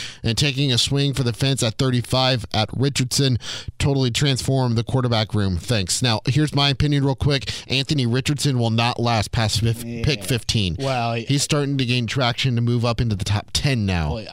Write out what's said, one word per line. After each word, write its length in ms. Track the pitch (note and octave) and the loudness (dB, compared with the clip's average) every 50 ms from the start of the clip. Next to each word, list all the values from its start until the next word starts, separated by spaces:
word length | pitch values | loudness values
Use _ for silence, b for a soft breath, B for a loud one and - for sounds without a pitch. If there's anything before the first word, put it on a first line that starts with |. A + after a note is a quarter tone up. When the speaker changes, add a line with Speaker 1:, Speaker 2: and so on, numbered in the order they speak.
| B B B B B | B B B B B
Speaker 1:
and 140 | A2+ A2+ | -2 0
taking 360 | - D3+ C#3+ C3 C3 D3 C3+ B2 | 2 0 0 2 0 0 2 2
a 40 | |
swing 360 | A#2 - - C#3 C#3 C#3 C#3+ C3 | 0 0 0 0 0 0 0 0
for 100 | C3+ C3 | 0 -2
the 80 | A#2+ | -2
fence 320 | A2+ - C#3 C3+ C#3 - B2 | 0 0 0 0 0 0 0
at 120 | A2 - | -2 0
thirty-five 680 | - C#3 C3 B2 B2 A2+ - - C3 C3 B2+ C3 A#2 - - - | 0 0 2 2 0 0 0 0 2 2 2 2 0 -2 -2 -2
at 160 | G#2+ A2 - - | -2 -2 0 0
Richardson? 600 | - C3 C#3+ C3+ - B2+ B2 - - C#3+ C3+ B2+ B B B B B B B B - | -2 -2 0 0 0 -2 0 0 0 2 2 2 B B B B B B B B -2
Totally 320 | - D3 C#3 C3+ C3 B2 | 0 0 2 2 2 0
transform 640 | A#2 - D3+ C#3+ C3+ - - - C3+ C3+ B2+ B2 A2+ | 0 2 2 2 2 2 0 0 2 2 2 2 2
the 80 | A2+ A2 | 0 0
quarterback 500 | - - C3 B2 A#2+ A#2 G#2+ A2 - - | 0 -2 0 0 2 2 0 0 0 0
room. 220 | G#2+ G2+ F#2+ F#2 | 0 0 0 0
Thanks." 460 | E2 - - B2 G#2 F#2 F2 - - | -2 -2 -2 -2 -2 0 -2 -2 0
Now, 180 | B2 B2 A2 G#2+ - | 0 0 0 0 0
here's 280 | C3 A#2 D3 D#3 D3 - | 0 2 2 2 2 2
my 140 | C#3 C#3+ | 2 2
opinion 380 | C#3+ C3+ - D3+ D3 D3 C#3+ C3+ | 2 2 2 2 2 2 2 2
real 100 | C#3 C3 | 0 0
quick. 340 | - - C#3+ C#3+ C3+ - B B B B - | 0 0 0 0 0 -2 B B B B -2
Anthony 340 | B2 C3+ C3+ - D#3+ C#3+ B2 | -2 -2 0 0 0 0 2
Richardson 540 | A#2 A#2 C3 B2 - D3+ - - D3 C3 B2 | 2 0 0 0 0 -2 0 0 0 2 2
will 120 | A#2 A2+ | 2 2
not 280 | A2 A#2 A#2 A#2+ - - | 2 2 2 2 0 0
last 320 | A#2 A#2+ A#2 A2 G2 - | 0 2 2 2 0 0
past 300 | - A#2+ A2+ G#2+ - - | 0 0 0 0 0 0
fif-, 240 | A2 A#2 A2+ A2+ A#2 | 0 0 0 -2 -6
Speaker 2:
Yeah. 180 | A#2 A#2 A#2 A2+ | -8 -6 -2 0
Speaker 1:
pick 220 | D3+ C#3+ B2+ - | 0 0 -2 -2
fifteen. 500 | - C3+ A2 - - - - G2 F2+ D#2 | -2 -2 -2 -2 -2 0 0 0 0 -2
Speaker 2:
Well, 360 | - C3+ C3+ C3 B2 A#2 A#2 A#2 | -2 -2 -2 -2 0 0 -2 -2
Speaker 1:
He's 300 | A#2 A2+ - C3+ C#3+ - | -4 -2 0 0 0 2
starting 340 | - D#3+ D3 C#3+ C#3 C#3+ | 0 0 0 0 0 0
to 80 | C3 B2+ | -2 0
gain 220 | A#2 B2 B2 A#2+ | 0 0 0 0
traction 480 | G#2+ - C#3 B2+ A#2 A#2+ - - C3+ A#2+ | -2 -2 0 0 0 0 0 0 0 0
to 40 | A#2 | 2
move 220 | A#2+ A#2 A#2+ A#2+ A2+ | 2 2 2 2 2
up 160 | A#2+ A#2 - | 0 0 0
into 160 | B2+ A#2 G#2 | 0 0 0
the 80 | F2+ - | -2 0
top 280 | - G2+ G#2 - - - | -2 -2 -2 -2 -2 -4
ten 320 | - - D3+ C3+ A#2 G#2 | -2 0 0 0 2 0
now. 300 | G2 F#2 E2+ D#2 D2+ - | 0 0 0 0 0 -2
Speaker 2:
Well, 100 | A2 G#2 - | -4 -6 -8